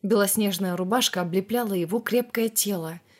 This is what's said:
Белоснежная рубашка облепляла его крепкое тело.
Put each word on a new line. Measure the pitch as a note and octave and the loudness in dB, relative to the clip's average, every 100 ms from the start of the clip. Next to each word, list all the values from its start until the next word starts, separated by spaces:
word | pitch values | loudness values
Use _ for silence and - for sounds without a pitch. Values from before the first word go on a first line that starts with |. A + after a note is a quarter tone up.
Белоснежная | G3 G#3+ G3 - G#3 F3+ F#3+ F3 | 4 4 4 2 0 0 -2 -2
рубашка | F3+ A#3 - F#3 | 0 2 2 0
облепляла | F3+ F3+ G3 A#3 A#3 | 0 -2 0 -2 -2
его | F#3+ E3 A3 | -2 0 -2
крепкое | A3+ A#3+ A#3+ - A3+ | 0 0 0 -2 -2
тело. | A3 G3+ F#3+ D#3+ E3+ _ | 0 -2 -2 -6 -10 _